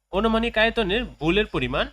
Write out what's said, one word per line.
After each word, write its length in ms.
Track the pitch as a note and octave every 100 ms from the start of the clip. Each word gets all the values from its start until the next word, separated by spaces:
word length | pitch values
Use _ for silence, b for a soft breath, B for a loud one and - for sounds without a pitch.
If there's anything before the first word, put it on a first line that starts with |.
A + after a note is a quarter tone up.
| -
অনুমানিক 460 | F#3 A3+ A3 A#3 A3+
আয়তনের 460 | A3 A3+ G3+ G#3
ভুলের 420 | A3+ - D3+ F#3+ G#3
পরিমাণ 420 | E3+ B2 C#3 C4